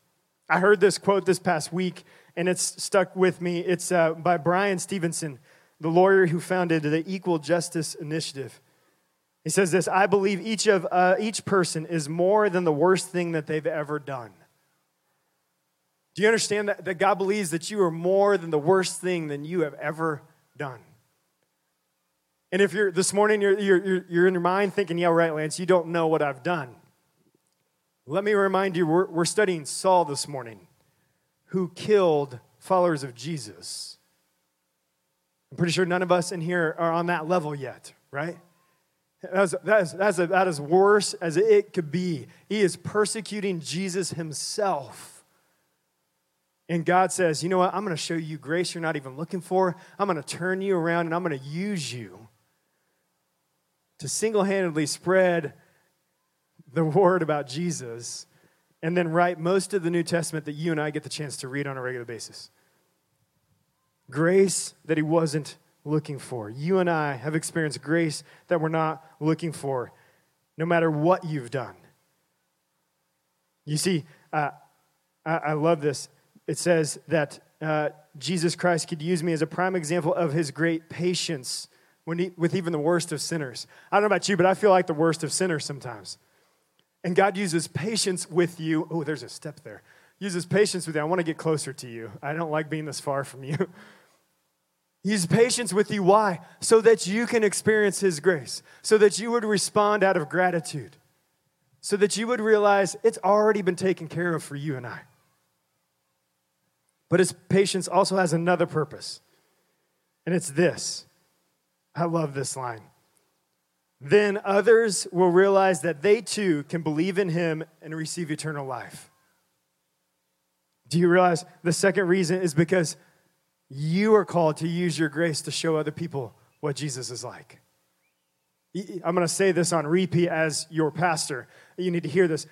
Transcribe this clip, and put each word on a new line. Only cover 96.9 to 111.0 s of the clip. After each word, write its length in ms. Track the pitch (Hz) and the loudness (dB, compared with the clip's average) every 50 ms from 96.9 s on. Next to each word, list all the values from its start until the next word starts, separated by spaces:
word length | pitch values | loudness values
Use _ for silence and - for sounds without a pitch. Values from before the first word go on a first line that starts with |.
| 226 - - | 6 6 2
you 220 | 175 196 226 240 | -2 -2 -2 -2
can 160 | - 240 233 220 | 0 0 2 2
experience 560 | 202 - - - 214 220 214 208 202 - - | 2 0 0 0 2 2 4 2 2 0 0
his 220 | 196 190 170 147 | 0 0 0 2
grace. 420 | 143 190 180 147 123 - - - _ _ - - | 2 2 2 2 -4 -10 -14 -14 _ _ -20 -12
So 160 | - - 214 214 | 0 2 6 6
that 200 | 208 208 156 180 | 6 6 4 2
you 120 | 214 240 | -4 -2
would 120 | 233 240 208 | -2 0 0
respond 580 | 214 214 180 - - _ 214 208 208 208 214 | 2 0 0 0 0 _ 2 4 4 4 4
out 140 | 190 190 190 | 4 2 2
of 140 | 185 151 139 | 2 -2 -2
gratitude. 640 | 151 175 180 180 170 170 156 - - 143 113 90 _ _ _ _ _ _ _ _ _ _ _ _ _ _ _ _ _ _ | 0 0 0 2 0 -2 -4 -4 -10 -10 -10 -12 _ _ _ _ _ _ _ _ _ _ _ _ _ _ _ _ _ _
So 160 | - - 202 | -6 -4 2
that 180 | 202 202 202 - | 2 2 2 2
you 100 | 185 226 | -2 -2
would 120 | 226 247 226 | -2 -2 0
realize 560 | 214 220 220 208 208 202 202 196 196 170 - - - | 4 4 4 6 6 4 4 4 2 0 -2 0 0
it's 140 | 226 220 - | 0 0 2
already 400 | - - 202 208 214 214 214 208 | 2 2 4 6 4 4 2 2
been 140 | 190 180 180 | 0 -2 -2
taken 320 | - 190 190 180 - 170 | 0 0 -2 -2 -2 -6
care 260 | 151 - 160 175 175 165 | -8 -6 -4 -2 -2 -2
of 120 | 151 - | -4 -6
for 100 | - 143 | -8 -10
you 220 | 143 143 156 139 | -8 -6 -6 -6
and 100 | 127 120 | -6 -8
I. 140 | 113 107 - - _ _ _ _ _ _ _ _ _ _ _ _ _ _ _ _ _ _ _ _ _ _ _ _ _ _ _ _ _ _ _ _ _ _ _ _ _ _ _ _ _ | -12 -14 -14 -18 _ _ _ _ _ _ _ _ _ _ _ _ _ _ _ _ _ _ _ _ _ _ _ _ _ _ _ _ _ _ _ _ _ _ _ _ _ _ _ _ _
But 100 | 165 175 | 2 2
his 140 | 185 175 - - _ _ | 2 2 0 -10 _ _
patience 400 | - 190 202 185 - 190 180 - | 4 4 4 4 0 -4 -4 0
also 260 | 175 180 202 - 190 | 2 2 2 2 2
has 160 | 196 185 165 | 2 2 2
another 340 | 151 165 170 180 180 165 175 | 2 0 2 2 2 2 2
purpose. 540 | - 139 156 147 - 117 95 - - - - _ _ _ _ _ _ _ _ _ _ _ _ _ _ _ _ _ _ _ _ _ | -2 0 -4 -4 -4 -8 -14 -14 -14 -16 -16 _ _ _ _ _ _ _ _ _ _ _ _ _ _ _ _ _ _ _ _ _
And 80 | 165 175 | -2 -2
it's 180 | 175 160 - | -2 -2 -2
this. 540 | 135 147 180 156 110 - - - - - | 0 2 2 2 0 -2 -8 -8 -8 -10